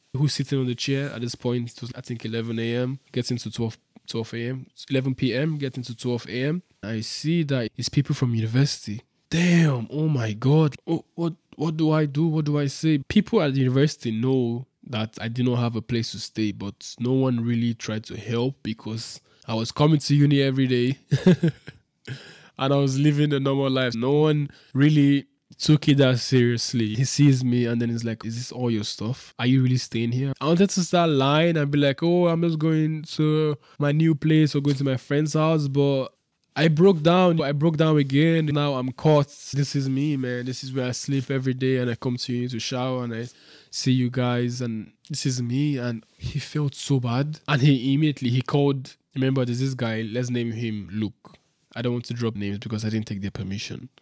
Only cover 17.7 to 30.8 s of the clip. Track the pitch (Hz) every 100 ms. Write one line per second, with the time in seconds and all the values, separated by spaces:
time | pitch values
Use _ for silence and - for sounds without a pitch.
17.7 | 113 - 110 110 98 107 117 123 135 -
18.7 | 110 107 113 - - _ _ - 113 120
19.7 | - 151 156 - 143 143 143 139 131 127
20.7 | 123 123 135 _ 139 - 180 165 - -
21.7 | - _ _ - 135 - - - - 135
22.7 | 139 139 135 147 147 147 143 135 139 135
23.7 | 131 127 117 123 147 156 151 143 - _
24.7 | 131 147 151 139 139 - _ _ - -
25.7 | 151 - 139 135 123 - 127 120 117 -
26.7 | 123 110 107 131 - 143 135 127 120 120
27.7 | 117 117 117 117 110 110 113 123 - 123
28.7 | 110 104 - 104 131 - - 120 135 127
29.7 | 127 - 113 117 123 139 131 143 170 196
30.7 | -